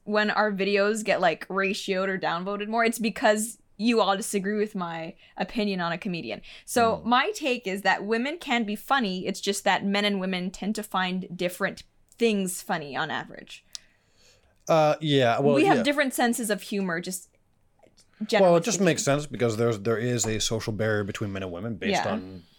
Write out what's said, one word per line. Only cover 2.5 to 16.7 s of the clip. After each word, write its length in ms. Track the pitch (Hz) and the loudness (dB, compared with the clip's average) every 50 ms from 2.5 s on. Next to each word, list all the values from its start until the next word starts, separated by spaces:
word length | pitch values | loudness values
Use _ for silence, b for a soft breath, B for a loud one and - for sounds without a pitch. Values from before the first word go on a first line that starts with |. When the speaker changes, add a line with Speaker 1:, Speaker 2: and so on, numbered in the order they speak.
| 202 202 208 | -6 -6 -4
Speaker 1:
more, 160 | 208 220 233 226 | -2 0 2 2
it's 120 | 226 226 - | 2 0 0
because 580 | 214 233 - - 262 220 214 214 214 233 - - _ _ _ | -2 -2 0 2 4 4 4 2 0 -6 -8 -14 _ _ _
you 220 | - 202 240 240 220 | -2 0 2 4 4
all 160 | 196 185 196 | 4 4 2
disagree 420 | 190 226 - - 202 180 202 214 | 0 0 -2 -2 -2 -2 0 0
with 160 | 214 208 214 - | 0 -2 -2 -4
my 400 | 190 175 170 165 165 165 165 - b b b b | -6 -6 -6 -6 -8 -10 -12 -14 b b b b
opinion 440 | b 202 202 - 226 208 208 190 185 | b -8 -4 -2 -2 -2 0 0 0
on 100 | 175 170 | -2 -2
a 60 | 165 | -2
comedian. 440 | 175 - 202 175 165 135 113 104 - - B B B B | -4 -4 -6 -6 -6 -6 -8 -8 -10 -12 B B B B
So 320 | B - 247 233 226 214 | B 2 4 4 4 2
Speaker 2:
Mm. 80 | - - | 0 0
Speaker 1:
my 260 | 220 240 254 285 381 427 | 2 4 4 4 2 -2
take 320 | - 302 277 247 240 - | -2 -2 -2 -2 -2 -4
is 140 | 196 185 202 | -4 -4 0
that 240 | 196 190 185 - 190 | 2 2 2 2 0
women 320 | 202 226 226 247 285 320 | -2 -2 0 -2 -2 -6
can 260 | 349 - 294 247 240 226 | -6 -4 -2 0 0 0
be 120 | 202 208 | -2 -4
funny. 520 | - - - 277 269 233 190 185 185 - | -4 -2 0 0 2 0 0 -4 -4 -4
It's 140 | - 190 - | -6 -6 -4
just 220 | - 196 196 - - | -2 -4 -2 0 2
that 180 | 202 185 - - | 2 2 2 2
men 200 | 202 196 202 208 | 0 0 2 2
and 140 | 208 202 196 | 0 0 0
women 300 | 185 190 185 180 180 190 | -2 -2 -4 -4 -4 -6
tend 240 | - - 196 196 214 | -6 -6 -4 -4 -4
to 80 | 214 208 | -4 -6
find 440 | - - 185 185 180 180 190 185 - 170 | -4 -2 -2 -2 0 -2 -4 -6 -6 -6
different 480 | 175 180 175 - - 196 175 - - - _ _ _ _ _ _ | -4 -4 -4 -2 -2 -4 -4 -4 -8 -16 _ _ _ _ _ _
things 440 | - 233 226 214 196 190 180 185 - | 0 0 2 2 2 -2 -4 -6 -8
funny 340 | - - 196 160 151 143 127 | -6 -6 -6 -4 -6 -6 -6
on 140 | 131 156 156 | -4 -4 -4
average. 540 | 120 123 147 - - - - - - - _ B B B B B B B B B B B B B B B B B B B - - | -4 -6 -6 -8 -14 -18 -18 -18 -20 -20 _ B B B B B B B B B B B B B B B B B B B 0 2
Speaker 2:
Uh, 260 | 165 160 151 151 147 - | 4 6 6 4 2 2
yeah, 380 | 160 151 143 135 127 117 117 113 | 2 2 4 6 6 6 4 4
well, 160 | 139 143 143 | 4 4 6
Speaker 1:
We 100 | 139 160 | 6 6
have 120 | 392 - | 6 4
Speaker 2:
yeah. 60 | 240 220 | 4 2
Speaker 1:
different 300 | 285 285 285 285 262 - | 2 2 2 0 0 0
senses 360 | - 247 233 233 - 233 208 | 0 2 2 0 0 -2 -4
of 120 | 208 196 | -4 -4
humor, 380 | - - | -4 -4